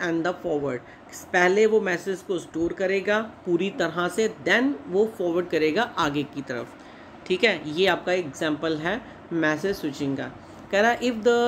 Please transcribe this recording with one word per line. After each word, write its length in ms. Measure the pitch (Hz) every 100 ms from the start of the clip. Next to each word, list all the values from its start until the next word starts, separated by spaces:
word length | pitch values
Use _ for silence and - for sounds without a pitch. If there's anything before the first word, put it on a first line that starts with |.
and 260 | 180 165 165
the 60 | 175
forward, 360 | 175 147 139 123 - - - - -
पहले 320 | 185 180 202 220
वो 160 | 220
message 400 | 190 175 196 180
को 180 | - 175
store 340 | 147 160 165
करेगा 460 | 170 185 196 185 214 226 - 180
पूरी 240 | 170 196 196
तरह 280 | 165 165 175
से, 200 | 220 220 220 139
then 260 | 214 269 269 -
वो 180 | 185 220 -
forward 320 | 180 170 175
करेगा 340 | 160 156 170 240 -
आगे 260 | 156 143 131
की 160 | 143
तरफ। 320 | 135 120 120 - - - - - -
ठीक 160 | 185
है, 180 | 226 170 151
ये 160 | 151 190
आपका 240 | 165 185
example 640 | 185 156 - 160 151 160 151
है 240 | 165 233 - - -
मैसेज 420 | 165 156 151 190 196
switching 420 | 156 135 139 135
का। 140 | 127 - - - -
कह 100 | 196
रहा 140 | 226 233
if 240 | 247 226
the 160 | 220 240